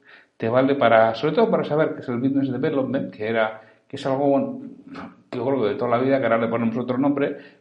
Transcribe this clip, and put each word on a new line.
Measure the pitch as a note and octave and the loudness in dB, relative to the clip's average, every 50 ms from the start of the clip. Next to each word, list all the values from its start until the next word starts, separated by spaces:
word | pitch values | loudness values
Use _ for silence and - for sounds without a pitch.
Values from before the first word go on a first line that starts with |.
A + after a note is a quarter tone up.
| _ - - - _ _ _ | _ -20 -20 -20 _ _ _
te | - A#2 A2+ | -6 -4 0
vale | A#2+ C3 C3+ C3+ C#3 | 2 2 2 2 2
para, | - B2 A2+ A2+ A2 A2+ A2+ A2+ | 4 4 6 6 6 6 6 2
sobre | - - D#3 - | 0 -2 0 2
todo | B3 A3+ A3+ | 2 2 2
para | F3+ D#3+ C#3+ | 2 0 -2
saber | - D3 D#3 D#3 C#3+ - | 0 0 0 0 0 -2
qué | - | -8
es | - C3 | -8 -6
el | A#2+ A#2 | -4 -2
business | C3 C3+ C#3 C#3 C3+ B2 | -2 0 0 0 -2 -2
development, | B2 C3 D3+ D#3 C#3 C#3 B2+ A#2+ B2 D3 - - - | -2 -2 -2 -2 -2 -2 -2 -2 -4 -4 -6 -6 -8
que | - G#2+ A2 | -8 -4 -2
era, | A2+ A2+ A2 G#2+ - - - - - _ _ | 0 0 0 0 -2 -8 -18 -20 -20 _ _
que | _ - | _ -12
es | C3+ - | -8 -4
algo, | C#3 C3+ C3+ C#3+ C#3+ | -4 -2 0 2 2
bueno, | C#3 C3+ A#2 A#2 - - - - - - - - - - - - - _ _ - | 2 2 0 -2 -6 -10 -12 -16 -18 -18 -20 -18 -16 -16 -16 -16 -18 _ _ -10
que | - B2 | -8 -4
yo | A#2 | -2
creo | C3+ C#3 B2+ A2 | -2 0 0 0
que | G2+ | 0
de | G#2 | -2
toda | - A#2+ A#2+ A#2 | -2 -2 0 0
la | A#2+ | 2
vida, | C3 C3+ C3+ C3+ | 2 2 2 2
que | A#2+ | 2
ahora | A2+ A#2 A#2 | 2 2 2
le | A#2 A2+ | 0 0
ponemos | A#2 A#2 A#2 A2+ A2+ | 0 0 -2 -2 -2
otro | C3 B2 B2+ B2 B2+ | -2 -4 -2 -2 0
nombre, | C#3+ C#3+ C#3+ C#3 C#3+ - - - - - - _ | 0 0 0 0 -2 -4 -4 -8 -14 -20 -20 _